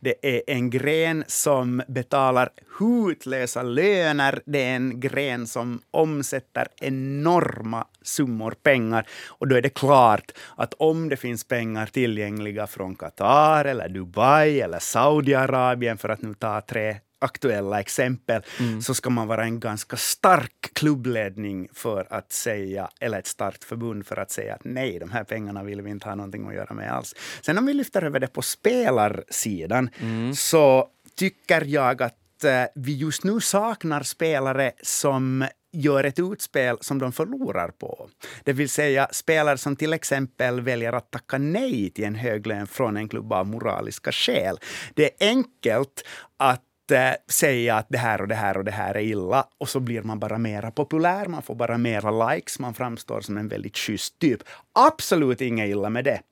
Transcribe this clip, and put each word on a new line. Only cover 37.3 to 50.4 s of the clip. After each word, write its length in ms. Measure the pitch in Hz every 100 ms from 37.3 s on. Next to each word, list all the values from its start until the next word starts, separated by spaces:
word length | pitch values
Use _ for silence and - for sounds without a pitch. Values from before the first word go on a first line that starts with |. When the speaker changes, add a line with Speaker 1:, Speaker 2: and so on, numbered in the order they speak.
| 269 262 90 85
Speaker 1:
på. 400 | - - - - _ - -
Det 80 | -
vill 160 | 135 143
säga 400 | - 151 135 139
spelare 460 | - - 160 151 139
som 180 | - 139
till 160 | 156
exempel 680 | 160 - 139 135 _ 127 123
väljer 320 | 120 123 117
att 180 | 120 -
tacka 280 | - - 131
nej 520 | 143 185 262 131 98
till 140 | -
en 100 | 104
hög 320 | 107 120 107 104
lön 200 | 104 104
från 300 | - 123 104
en 120 | 107
klubb 240 | 113 107
av 140 | 104 95
moraliska 640 | 113 113 98 - - -
skäl. 460 | - - 247 92 87 - - -
Det 100 | -
är 240 | 151 - 202
enkelt 760 | 247 254 _ - 110 135 - - - - _
att, 240 | 135 127 _ _ -
eh, 200 | 135 131 - _
säga 460 | - 160 127 117 110
att 100 | -
det 100 | 127
här 220 | 120 107
och 80 | 98
det 60 |
här 220 | 110 104 95
och 80 |
det 60 | 98
här 240 | 104 95
är 60 | 101
illa, 460 | 107 107 92 127 135 _
och 100 | 139
så 120 | 139
blir 220 | 127 113
man 160 | 107 110
bara 200 | 107
mera 320 | 110